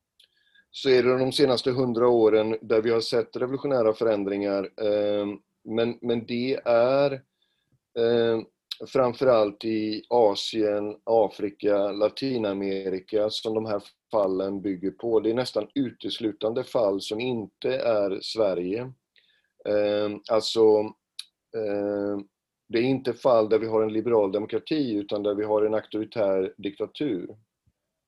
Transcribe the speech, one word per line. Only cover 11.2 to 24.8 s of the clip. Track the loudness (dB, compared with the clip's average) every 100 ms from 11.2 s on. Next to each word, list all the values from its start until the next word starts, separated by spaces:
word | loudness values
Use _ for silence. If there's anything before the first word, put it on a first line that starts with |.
| 2 0 -8 -4 0 2 0
Latinamerika | 0 -2 -2 -4 -2 -2 -2 -4 -4 -4 -6 -4 -2 -2
som | -2 -4
de | -4 -4
här | -6 -8 _ _
fallen | 0 0 0 -4 -4
bygger | -6 -4 -6
på. | -6 -2 0
Det | 0
är |
nästan | -2 -2 -4 -4 -4
uteslutande | -6 -6 -10 -6 -6 -4 -4 -4
fall | -4 -2 0 -2
som | -4 -6
inte | -4 -6 -8 -8 -4 -2
är | 0 0 0 -4
Sverige. | -6 -2 0 0 -2 -4 -6 -14 _ _ _ _ _ _ -2
Ehm, | 0 0 0 -2 -6 -2
alltså, | -2 0 4 6 6 2 -8 _ -20 -20 _ _ -6
ehm, | -4 -2 -2 -2 -4 -6 -10 _ _ _ -6
det | -2
är |
inte | 0 0 -2
fall | -2 2 4 4
där | 2
vi | 2
har | 0
en | 0
liberal | -2 0 2 2
demokrati, | 0 -4 -6 -4 -4